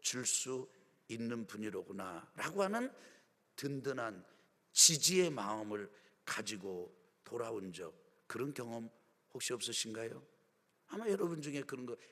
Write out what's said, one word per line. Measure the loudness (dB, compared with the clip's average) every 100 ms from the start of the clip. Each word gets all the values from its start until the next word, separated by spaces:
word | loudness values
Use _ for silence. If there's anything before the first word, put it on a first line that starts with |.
| -2
줄 | 0
수 | 2 2 2 -4 -4 -14 -20 _ -8
있는 | -4 -2 -2 -4
분이로구나"라고 | -4 -4 -4 -6 -6 -6 -8 -12 -6 -4 2
하는 | 2 2 -2 -6 -20 -20 -20 _ _ -6
든든한 | -4 -2 -2 -2 -2 -4 -14 -20 -20 _ _
지지의 | 10 10 10 4 6 4
마음을 | 4 -2 -2 -2 -4 -6 -12 -20 _
가지고 | -6 -4 -2 -4 -4 -6 -6 -12 -20 _
돌아온 | -8 -4 -2 -2 -4
적, | -6 -10 -10 -20 _ -10
그런 | -4 -2
경험 | -2 -4 -4 -6 -12 _ _ _
혹시 | -4 -2
없으신가요? | 0 0 -2 -2 -2 -4 -6 -14 -20 _ _ _ _ -10
아마 | -4 0
여러분 | 2 2 0
중에 | -2 -4
그런 | -4 -6 -6
거 | -8 -12